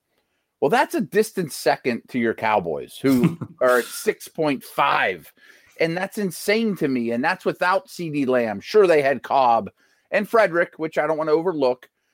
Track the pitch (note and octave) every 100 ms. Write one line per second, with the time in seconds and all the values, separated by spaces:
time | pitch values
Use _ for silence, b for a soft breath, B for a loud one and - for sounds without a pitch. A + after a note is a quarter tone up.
0 | _ _ _ _ _ - C#3 A#3+ D#4+ E4+
1 | F3+ G3 G#3+ - D#3+ - - C#3 C3+ A2+
2 | - B2+ A#2 G#2 A2+ G#2+ E2+ C#2+ - -
3 | C3+ C3 A#2 - - - B2+ B2 A#2 -
4 | G#3+ - - - D3+ B2 - - C#3+ D3
5 | A#2+ F2 D2 _ b b b b E3 E3+
6 | G3 - G3 - - A3 A3+ F#3 D3+ B2+
7 | A#2 A#2 D#3 F#3 G3+ - F3+ F#3+ - -
8 | E3+ D3 B2+ B2+ A2+ G2+ - G#3+ F#3 D#3
9 | C3+ B2+ - C3+ B2 A#2 F#2+ _ _ _
10 | - F#3+ G3+ A#3 G3 E3+ F3 - D#3+ D#3+
11 | D3+ D#3 D#3 D#3 F3 D#3 B2+ B2+ - _
12 | _